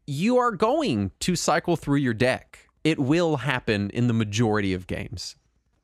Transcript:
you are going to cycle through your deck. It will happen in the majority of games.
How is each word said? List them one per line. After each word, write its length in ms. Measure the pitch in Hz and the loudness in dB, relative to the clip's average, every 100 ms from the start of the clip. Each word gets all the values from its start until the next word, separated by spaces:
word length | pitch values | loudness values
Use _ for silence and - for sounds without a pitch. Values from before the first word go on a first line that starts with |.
| - | -8
you 300 | 143 202 247 | -2 2 2
are 120 | 240 | 2
going 600 | 185 220 302 262 113 98 - | 0 0 2 0 0 -2 -2
to 140 | - 175 | -2 0
cycle 400 | - 156 - 165 | 2 0 0 -2
through 220 | - 143 | 0 0
your 160 | 131 | 0
deck. 540 | 110 123 110 - - _ _ | 0 0 0 -8 -20 _ _
It 140 | 156 160 | -2 0
will 400 | 127 165 170 147 | 2 2 2 0
happen 520 | 131 127 - 104 101 | 0 -2 0 0 0
in 160 | - 120 | 0 0
the 60 | |
majority 580 | 113 107 104 117 104 101 | 0 0 0 2 2 0
of 120 | 92 90 | -2 -4
games. 500 | 82 - 87 - - _ _ _ _ | -8 -8 -12 -12 -16 _ _ _ _